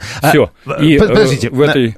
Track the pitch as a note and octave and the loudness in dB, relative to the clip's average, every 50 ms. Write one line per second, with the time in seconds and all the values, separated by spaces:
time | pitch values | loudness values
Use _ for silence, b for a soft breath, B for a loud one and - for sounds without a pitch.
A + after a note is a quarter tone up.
0 | B B B B - D3+ D3+ D3 A#2 - - _ _ C3+ C#3+ C#3+ D3 D#3 D#3 - | B B B B -2 0 2 2 0 0 -4 _ _ -10 -4 0 2 2 4 4
1 | G#3+ G3+ A#2 - C#3 C3 C#3 - - - C3+ B2+ D3 D#3 D3+ C#3 B2 A2+ A2 | 2 2 2 2 2 2 0 -2 -4 -4 -2 0 0 0 2 0 -2 -2 -4